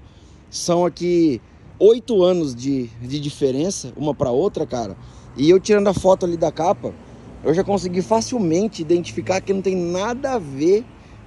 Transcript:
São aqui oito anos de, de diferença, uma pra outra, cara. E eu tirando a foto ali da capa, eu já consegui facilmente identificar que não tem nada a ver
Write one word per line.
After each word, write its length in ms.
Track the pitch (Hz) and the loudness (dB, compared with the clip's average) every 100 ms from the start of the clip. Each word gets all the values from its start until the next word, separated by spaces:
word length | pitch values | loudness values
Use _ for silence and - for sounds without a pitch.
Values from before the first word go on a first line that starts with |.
| - - - - - | -8 -20 -20 -20 -16
São 340 | - - 170 | -10 -2 0
aqui 560 | 175 - 175 175 165 117 - - - - | 0 -2 0 2 2 0 -8 -20 -14 4
oito 440 | 196 240 - 208 | 6 6 2 2
anos 320 | 180 180 147 | 4 2 -2
de, 340 | 120 135 135 117 117 | -4 -4 -2 -4 -10
de 180 | 123 147 | -8 -6
diferença, 720 | 143 - 139 131 180 190 127 - | -6 -2 -2 0 -4 -6 -10 -6
uma 180 | 147 | -4
pra 160 | 131 135 | -2 0
outra, 360 | 123 196 - 147 | 0 0 -2 -6
cara. 300 | 123 107 92 - - - | -6 -8 -10 -16 -20 -14
E 140 | - 147 | 0 4
eu 100 | 185 | 4
tirando 300 | 185 208 202 | 4 2 2
a 60 | |
foto 320 | 180 190 190 180 | 2 4 4 2
ali 100 | 170 | 0
da 160 | 165 | -2
capa, 400 | - 170 202 120 85 - - - - | 0 0 0 -4 -10 -18 -20 -20 -8
eu 120 | 117 | -2
já 100 | 165 | 0
consegui 380 | 190 202 180 180 | 0 -2 -2 -4
facilmente 800 | 170 220 220 247 170 165 214 - | 0 0 0 -2 0 2 0 -4
identificar 580 | 156 175 165 - 139 190 | 0 0 0 -8 -4 -4
que 120 | 190 | -2
não 100 | 196 | -2
tem 120 | 190 | 0
nada 600 | 185 170 180 214 240 262 | -2 -2 -2 -4 -4 -4
a 40 | 254 | -4
ver 460 | 151 135 160 208 247 - - - | -6 -2 2 2 0 -18 -20 -20